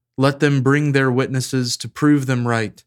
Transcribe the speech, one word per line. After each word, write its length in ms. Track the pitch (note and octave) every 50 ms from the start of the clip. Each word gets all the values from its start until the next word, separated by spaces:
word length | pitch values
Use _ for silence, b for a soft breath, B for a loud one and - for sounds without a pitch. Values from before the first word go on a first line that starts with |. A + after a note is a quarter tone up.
| _ _ _
Let 220 | - C3 C#3+ C#3 C#3
them 220 | D3+ C#3+ C#3+ C3+
bring 300 | B2 C3+ C#3 D3 D3+ D3
their 200 | C#3 C#3 C3+ C3
witnesses 680 | A#2+ C3 C3 - C3 B2+ B2 - C3+ C3 B2 B2 -
to 120 | - - A2+
prove 360 | - - D3+ D3 D3 C#3+ C3
them 220 | C3 B2+ A#2+ A#2+
right, 360 | A#2+ A#2 A2+ A2 G2 - - -